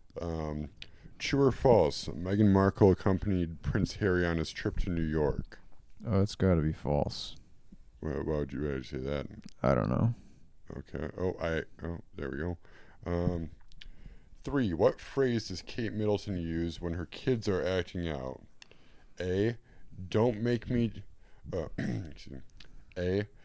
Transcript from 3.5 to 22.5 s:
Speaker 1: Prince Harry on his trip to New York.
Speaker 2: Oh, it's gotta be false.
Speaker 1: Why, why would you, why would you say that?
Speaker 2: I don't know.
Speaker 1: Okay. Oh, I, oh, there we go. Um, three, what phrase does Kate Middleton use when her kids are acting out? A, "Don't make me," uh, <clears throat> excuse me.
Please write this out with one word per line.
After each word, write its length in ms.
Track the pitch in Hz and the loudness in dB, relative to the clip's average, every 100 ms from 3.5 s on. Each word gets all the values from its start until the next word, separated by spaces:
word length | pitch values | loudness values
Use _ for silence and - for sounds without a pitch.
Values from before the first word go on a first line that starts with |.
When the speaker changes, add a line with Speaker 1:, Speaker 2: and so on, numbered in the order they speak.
| 82 | -4
Speaker 1:
Prince 340 | - 110 92 - | -2 0 0 0
Harry 300 | 104 90 87 | 2 4 4
on 120 | 82 | 2
his 140 | 78 | -2
trip 280 | - 107 - | -2 -4 0
to 80 | - | 0
New 120 | 85 | 0
York. 580 | 80 78 71 - - - - - - - 123 | 0 2 2 0 -6 -10 -16 -16 -16 -12 0
Speaker 2:
Oh, 160 | 98 | 2
it's 140 | 98 - | 2 2
gotta 260 | 95 85 | 4 4
be 120 | 78 | 2
false. 640 | - 67 73 - - - - - - - - - - 80 | 0 0 0 0 -4 -10 -12 -16 -20 -20 -20 -20 -12 -6
Speaker 1:
Why, 160 | 69 | -4
why 160 | 80 76 | -2 -2
would 120 | 71 | -2
you, 80 | 67 | -4
why 60 | 73 | -4
would 220 | 67 62 | -4 -6
you 80 | 69 | -6
say 40 | 65 | -4
that? 220 | 71 67 - - - | -4 -6 -10 -16 -2
Speaker 2:
I 120 | 64 65 | 2 4
don't 140 | 52 | 4
know. 240 | 62 117 123 - - - - - - | 2 2 0 -8 -20 -20 -20 -14 -12
Speaker 1:
Okay. 320 | 71 69 76 - | -10 -8 -8 -4
Oh, 160 | 92 - | -4 -2
I, 220 | 82 80 - - 82 | -2 -2 -4 -8 -10
oh, 140 | 85 - - | -10 -12 -8
there 140 | 71 | -6
we 80 | 67 | -4
go. 200 | 85 87 - - - - - | -4 -6 -10 -20 -20 -12 -4
Um, 440 | 87 87 87 82 - - - - - - - - - | 0 0 0 -6 -10 -16 -16 -14 -14 -16 -18 -20 -14
three, 300 | - 139 117 | -4 0 0
what 260 | 80 110 - | 4 4 2
phrase 480 | - - 135 117 - | -6 0 2 2 -2
does 120 | 92 | -8
Kate 320 | - - 110 | -8 -6 -4
Middleton 440 | 104 107 101 - 92 | -2 0 0 -2 -4
use 440 | 82 82 85 82 | -2 -2 -2 -4
when 120 | 87 | -4
her 120 | 85 82 | -4 -6
kids 420 | - - 123 107 | -6 -2 -2 0
are 180 | 92 87 | 0 0
acting 440 | 92 87 92 85 | 0 -2 -4 -4
out? 320 | 73 65 64 - - - - - - - - | -4 -6 -10 -16 -20 -20 -20 -20 -20 -18 -8
A, 360 | 90 92 107 120 - - - - 92 | -2 0 0 -2 -12 -18 -16 -14 -2
"Don't 320 | 110 117 107 | 2 2 2
make 280 | 117 120 - | 0 0 0
me," 220 | 123 117 104 - - - - - | 0 0 -2 -14 -16 -20 -18 -8
uh, 140 | 92 76 | -4 -4
<clears throat> 60 | - | -4
excuse 540 | 67 82 87 65 - | -4 -4 -6 -12 -14
me. 80 | 67 - | -14 -14